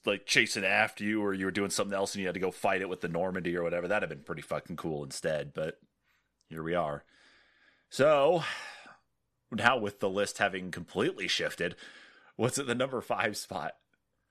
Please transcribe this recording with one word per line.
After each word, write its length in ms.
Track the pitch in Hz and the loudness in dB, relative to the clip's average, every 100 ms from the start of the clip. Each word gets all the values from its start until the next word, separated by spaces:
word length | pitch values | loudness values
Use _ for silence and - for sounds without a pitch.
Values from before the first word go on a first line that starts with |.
like, 220 | - 101 - | -2 -2 2
chasing 380 | 139 110 113 | 4 4 2
after 400 | 95 104 110 - | 2 4 2 0
you, 180 | 104 107 | -2 0
or 100 | 101 | 0
you 140 | 95 95 | 0 0
were 40 | |
doing 180 | 95 101 | 0 0
something 260 | - 101 98 | 0 0 0
else 180 | 98 | 0
and 60 | 101 | -2
you 60 | 92 | -2
had 60 | |
to 60 | 90 | 0
go 100 | 92 | -2
fight 300 | - 101 95 | 0 0 2
it 60 | 95 | 0
with 120 | 90 | -4
the 80 | 87 | -4
Normandy 480 | 82 92 92 87 87 | -2 -2 -2 -2 -2
or 60 | |
whatever. 240 | 85 87 87 | 0 -2 0
That'd 200 | 104 90 | 0 0
have 80 | 73 | -8
been 80 | - | -10
pretty 160 | 78 | -10
fucking 340 | - 76 - 85 | -4 -6 -6 -8
cool 280 | 85 73 | -6 -6
instead, 480 | 71 - 82 78 71 | -6 -6 -2 -2 -4
but 240 | 80 80 - _ _ _ _ _ _ - | -6 -6 -6 _ _ _ _ _ _ -16
here 140 | 80 | -8
we 120 | 80 | -2
are. 300 | 87 78 73 - _ - _ _ _ _ _ _ | 0 0 -4 -10 _ -20 _ _ _ _ _ _
So, 540 | - 143 147 143 175 147 - - - - - _ _ _ _ - | 4 6 8 6 4 2 -6 -10 -16 -20 -20 _ _ _ _ -8
now 240 | 113 113 131 | 2 4 4
with 220 | 101 - | 0 -2
the 100 | 101 | -2
list 280 | 95 98 - | 0 0 2
having 340 | 101 92 92 | 0 0 -6
completely 560 | 87 82 90 127 175 92 | -8 -6 0 0 0 -2
shifted, 480 | - 80 - 82 - - - - - - | -2 -2 -2 -4 -4 -18 -20 -20 -20 -16
what's 240 | - 113 135 | -2 0 0
at 80 | 139 | -2
the 80 | |
number 260 | 120 135 127 | 0 0 -2
five 360 | - 107 110 101 | -2 0 0 -2
spot? 380 | - 98 76 - _ _ _ _ _ | -6 -6 -6 -8 _ _ _ _ _